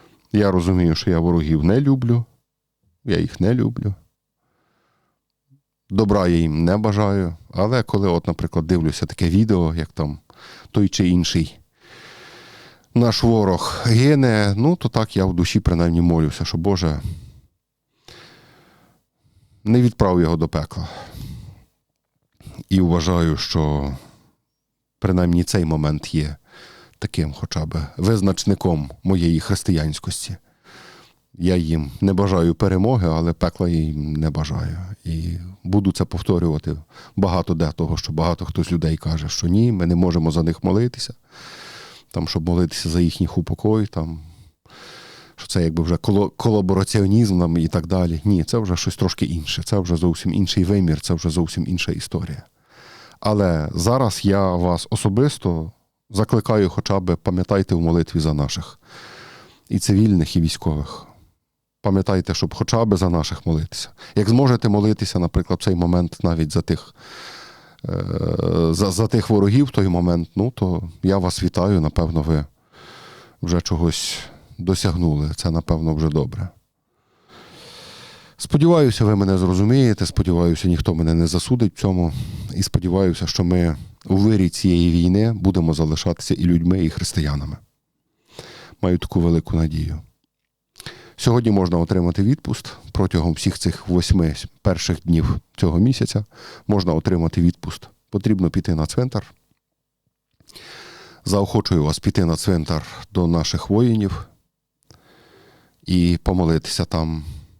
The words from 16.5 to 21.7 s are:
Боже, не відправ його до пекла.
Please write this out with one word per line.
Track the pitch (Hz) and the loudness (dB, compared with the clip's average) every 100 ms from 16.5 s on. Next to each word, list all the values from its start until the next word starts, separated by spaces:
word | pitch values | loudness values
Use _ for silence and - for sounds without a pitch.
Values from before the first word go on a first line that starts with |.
| 85 | -4
Боже, | 80 95 85 73 - - - - _ _ _ _ _ _ - - - - _ _ _ _ _ _ _ _ _ _ _ _ | -2 0 0 -2 -6 -12 -16 -20 _ _ _ _ _ _ -20 -20 -20 -20 _ _ _ _ _ _ _ _ _ _ _ _
не | 104 120 | 2 4
відправ | 123 - 101 90 | 4 4 2 4
його | 82 82 | 4 2
до | 78 | 0
пекла. | 78 76 - 85 - - - - - - - _ | -2 -6 -8 -10 -12 -18 -16 -14 -14 -18 -20 _